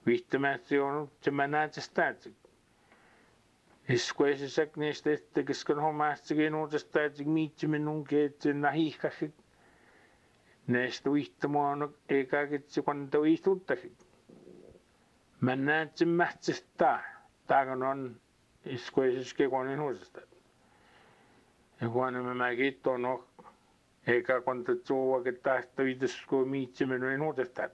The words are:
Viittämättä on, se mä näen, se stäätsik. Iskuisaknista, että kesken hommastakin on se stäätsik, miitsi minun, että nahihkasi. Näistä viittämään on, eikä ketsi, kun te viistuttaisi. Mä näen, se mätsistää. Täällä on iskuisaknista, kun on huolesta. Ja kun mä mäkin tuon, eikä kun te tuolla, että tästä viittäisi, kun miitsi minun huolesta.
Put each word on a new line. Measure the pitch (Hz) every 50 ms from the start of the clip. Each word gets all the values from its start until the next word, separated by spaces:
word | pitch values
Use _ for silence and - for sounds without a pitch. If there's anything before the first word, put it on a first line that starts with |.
| _
Viittämättä | 123 120 120 - _ - 139 139 139 139 135 - - 143 143 139
on, | 139 143 151 151 139 _ _
se | - 147
mä | 139 143 139
näen, | 139 147 151 151 147 -
se | -
stäätsik. | - - _ - 165 139 113 - - - - _ _ _ _ _ _ _ _ _ _ _ - _ _ _ _ _ _ _ _ _ _ _ _ _ _ _ _ _ _ -
Iskuisaknista, | 131 120 - - - - 147 143 143 139 139 135 - - 156 147 - 151 147 151 139 - - 151
että | 151 143 - _ _ 156 139
kesken | - 139 - - - 151 151
hommastakin | 151 156 151 151 151 151 143 - - - 156 151 151 156 156
on | 156 156 147
se | 151 143
stäätsik, | - - - 156 151 147 143 143 143
miitsi | 151 160 160 156 147 - - -
minun, | 151 156 151 151 151 151 156 143 139
että | 143 147 147 143 143 _ - 147 143
nahihkasi. | 143 147 143 135 160 165 151 - - - 147 - - 160 151 - _ _ _ _ _ _ _ _ _ _ - _ - - _ _ _ _ _ _ _ _ _ _ _ _
Näistä | - 123 123 127 123 - - _ 139
viittämään | 147 147 135 - _ _ - 143 143 143 143 143 143 143 147
on, | 147 147 _ _ -
eikä | 143 139 131 135 - 143 147
ketsi, | 143 147 143 139 _ - 151
kun | 139 - 143 143 143 135
te | 147 151
viistuttaisi. | 151 156 160 156 - 190 190 185 185 - - - - - - _ - _ _ _ _ - - - - - - - - - - - _ _ _ _ _ _ _ _ _ _ _ _
Mä | 127 127 127
näen, | 135 135 143 151 160 156 147 _
se | - 170
mätsistää. | 170 170 175 170 - - - - - 139 - - _ _ - 170 151 127 - - - - - - _ _ _ _
Täällä | - 135 139 135 131 131 131 131 135
on | 135 139 135 123 113 - _ _ _ _ _ _ _ _ -
iskuisaknista, | 147 135 117 - - - 139 135 131 123 131 127 123 - - 143 131
kun | 131 131 127
on | 135 139 143
huolesta. | 151 139 117 95 - - _ - - _ - - _ _ _ _ _ _ _ _ _ _ - - - - _ _ _ _ _ _ _ _ _ _ _ _ _ _
Ja | 117 117
kun | 117 123 127 127 123
mä | 127 123 123 123
mäkin | 123 123 123 120 120 135 139 131 - -
tuon, | 147 127 123 123 127 131 - - _ _ - - - - _ _ _ _ _ _ _ _ _ _
eikä | - 120 120 123 - 131 123
kun | 123 131 127 123 110
te | - 120
tuolla, | 120 - - 135 135 131 131 131 127 120 127
että | 123 - -
tästä | 143 131 127 123 - _ - 135
viittäisi, | 131 127 127 135 120 - - -
kun | - 143 135 131 131
miitsi | 135 139 131 123 - - 139
minun | 131 131 123 127 131 135 139
huolesta. | 156 156 143 131 127 - - - - -